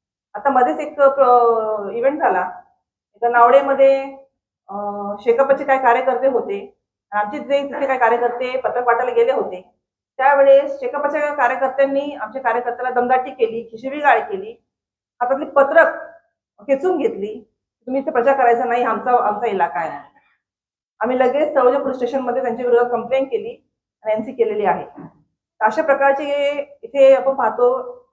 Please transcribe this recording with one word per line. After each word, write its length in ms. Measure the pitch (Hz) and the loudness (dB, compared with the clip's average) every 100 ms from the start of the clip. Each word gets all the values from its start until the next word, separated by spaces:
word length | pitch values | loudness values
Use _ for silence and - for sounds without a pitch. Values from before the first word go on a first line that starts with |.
| _ _ _ | _ _ _
आता 160 | 208 277 | -4 0
मध्येच 300 | 254 247 311 | 2 2 0
एक 160 | 302 | -6
प्र-, 960 | 285 269 277 254 240 233 220 214 214 196 | 2 2 4 4 4 4 2 -2 -6 -6
इव्हेंट 280 | 233 269 311 | -2 -2 0
झाला, 420 | 240 185 - - - _ _ _ _ | 0 0 -4 -8 -20 _ _ _ _
एका 140 | _ 240 | _ 0
नावडेमध्ये, 880 | 240 240 269 277 269 269 269 269 - _ _ _ _ - | 4 6 6 4 4 4 4 -2 -14 _ _ _ _ -14
अं, 480 | 202 208 202 202 208 | -10 -8 -8 -8 -4
शेकापचे 440 | 240 240 277 269 | 0 2 2 2
काही 160 | 269 269 | 0 2
कार्यकर्ते 480 | 247 - 262 240 269 | 2 2 0 0 0
होते, 500 | 233 196 202 - _ _ _ _ | 0 -2 -8 -10 _ _ _ _
आमचे 280 | 208 208 294 | -4 -4 -6
जे 280 | 240 277 277 | -2 -2 -2
तिथे 200 | 285 269 | -4 -2
काही 120 | 247 | 0
कार्यकर्ते 600 | 226 233 240 240 254 254 | 2 2 0 -2 -6 -4
पत्रक 280 | - 254 247 | -4 -2 0
वाटायला 240 | 233 254 | 0 0
गेले 200 | 233 240 | 0 0
होते, 440 | 277 - 180 - _ _ _ _ - | 0 -4 -10 -16 _ _ _ _ -2
त्यावेळेस 600 | 277 277 277 269 277 - | 2 4 6 6 4 -4
शेकापच्या 540 | 247 285 285 302 294 | -6 -4 -2 -2 -2
कार्यकर्त्यांनी 840 | 294 247 262 269 277 269 277 294 | 0 -2 0 -2 0 0 0 -4
आमच्या 260 | 277 208 262 | -8 -10 -6
कार्यकर्त्याला 480 | 240 240 240 233 254 | -4 -2 -4 -6 -4
दमदाटी 420 | 240 240 254 262 | -2 2 0 -2
केली, 460 | - 220 226 - 226 | -4 -4 -4 -10 -12
शिवीगाळ 420 | 262 294 285 220 | -10 -2 2 2
केली, 320 | 220 190 214 240 _ _ _ _ _ - | 0 -8 -10 -16 _ _ _ _ _ -6
हातातली 240 | 247 269 | -2 -2
पत्रक 420 | - 277 269 320 294 - - - _ _ _ _ 240 | 0 2 4 4 2 0 -14 -20 _ _ _ _ -4
खेचून 300 | 269 370 320 | -2 0 -2
घेतली, 540 | 226 185 208 247 - _ _ _ | -2 -4 -10 -12 -18 _ _ _
"तुम्ही 160 | 247 269 | -8 -6
इथे 100 | 294 | -2
प्रचार 260 | 240 262 277 | 0 0 2
करायचा 260 | 240 233 | 2 2
नाही, 200 | 240 240 | 0 -2
आमचा, 440 | 233 202 254 247 208 | -2 -2 0 0 0
आमचा 200 | 208 226 | -2 -4
इलाका 320 | 190 170 175 | -2 -2 -2
आहे." 360 | 160 - - _ _ _ _ _ _ _ _ - | -6 -10 -16 _ _ _ _ _ _ _ _ -6
आम्ही 200 | 233 254 | -2 2
लगेच 360 | 247 285 294 | 2 2 0
तळोजा 240 | 294 247 277 | 2 2 2
पोलीस 160 | 262 | -2
स्टेशनमध्ये 460 | - 240 269 247 269 | -4 -4 -4 -2 -2
त्यांच्या 240 | 247 226 | -4 -4
विरोधात 260 | 247 240 240 | 2 2 2
कंप्लेंट 360 | 233 208 269 269 | -2 -2 -4 -2
केली 420 | 214 226 - _ _ _ _ | -6 -8 -14 _ _ _ _
आणि 100 | 214 | -6
एनसी 180 | 220 220 | -4 -4
केलेली 340 | - 214 208 | -2 -2 0
आहे. 200 | 190 - - - - _ _ _ _ - | -2 -2 -6 -18 -20 _ _ _ _ -2
तर 40 | |
अशा 160 | 220 320 | -2 0
प्रकारचे 680 | 311 269 277 277 285 285 285 285 - - | 0 2 2 2 -2 -2 -2 -4 -8 -14
इथे 320 | - 277 269 | -4 4 6
आपण 200 | 269 269 | 6 2
पाहतो 480 | 262 220 240 247 262 - - _ | 0 -2 2 0 0 -6 -16 _